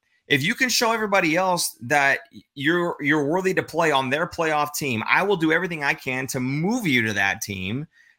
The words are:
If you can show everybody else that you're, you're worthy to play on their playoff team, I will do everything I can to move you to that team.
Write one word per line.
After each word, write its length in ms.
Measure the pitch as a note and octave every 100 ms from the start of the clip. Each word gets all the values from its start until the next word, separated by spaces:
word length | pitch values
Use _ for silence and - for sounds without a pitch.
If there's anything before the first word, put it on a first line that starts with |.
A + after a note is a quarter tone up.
| _ _ -
If 140 | D3
you 140 | D#3 A#3+
can 140 | B3+
show 220 | - A#3
everybody 440 | A3+ G#3+ G3 E3+ E3
else 420 | F#3 F3 - -
that 400 | A#2+ D3 C#3 C3 - G#2+ - -
you're, 400 | C#3 F3 F3 -
you're 260 | C#3+ D#3 C#3
worthy 280 | F3 F#3
to 80 | E3
play 300 | - D#3 E3
on 180 | C#3 B2+
their 160 | C#3+ E3+
playoff 480 | - D#3+ D3+ D3
team, 300 | - C#3+ A2+ -
I 140 | C#3+
will 160 | F#3+ F#3+
do 140 | D#3
everything 320 | D#3+ F3+ E3
I 100 | C#3+
can 320 | D#3 - B2+ C3+
to 120 | C3+
move 480 | B2+ C#3+ F3 B3 F#3+
you 160 | B2+
to 100 | A2
that 280 | G2+ G2 F2+
team. 440 | - G2 F#2 B2 D#3 _ _